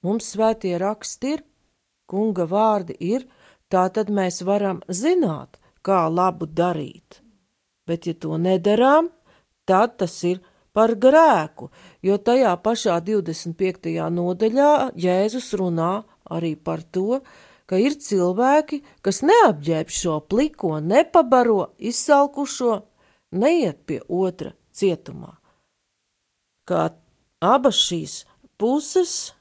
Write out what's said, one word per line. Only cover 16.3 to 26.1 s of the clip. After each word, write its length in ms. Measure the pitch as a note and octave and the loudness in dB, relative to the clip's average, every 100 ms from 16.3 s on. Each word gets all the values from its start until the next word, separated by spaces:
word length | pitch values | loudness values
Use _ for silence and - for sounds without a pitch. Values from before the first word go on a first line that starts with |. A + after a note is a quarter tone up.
| E3 E3 | -6 -6
par 280 | D3+ - D#3+ | -6 -6 -8
to, 380 | E3 F#3+ G3 B3+ C4 - - _ _ | -6 -6 -2 -4 -6 -20 -20 _ _
ka 100 | F#3 | 0
ir 180 | B3 D4 | 0 -2
cilvēki, 840 | - G3+ F3 F3+ B3 D4 D4+ D4 - _ | -4 0 0 2 2 2 0 -8 -12 _
kas 260 | - - | -4 -2
neapģērb 680 | C#4+ A4+ F#4+ D#3+ D3 D#3+ D#3 | 4 6 6 2 -2 -4 -4
šo 260 | - F3+ D#3 | -6 -4 -4
pliko, 580 | - G#3 D4+ D4+ F3+ D#3 | -2 -2 -2 -2 -6 -4
nepabaro 960 | D3+ A3+ D#4+ F4+ C4 B3+ A#3+ G#3+ E3+ _ | 0 2 4 2 4 4 4 0 -2 _
izsalkušo, 1040 | - A#3+ - C#4+ C#4+ C#4+ C#4+ - B3 G#3+ - _ _ _ _ | -8 -6 2 4 4 0 -8 -4 -2 -2 -6 _ _ _ _
neiet 520 | F3 B3 E4+ A#3 C#3+ | 0 2 2 0 -4
pie 160 | - D3+ | -8 -10
otra 520 | - F3 F#3+ F3+ D#3+ - _ | -6 -2 -2 -4 -14 -14 _
cietumā. 680 | - G3 E3+ - D2+ - - _ _ _ _ _ _ _ | -4 -2 -2 -8 -18 -18 -20 _ _ _ _ _ _ _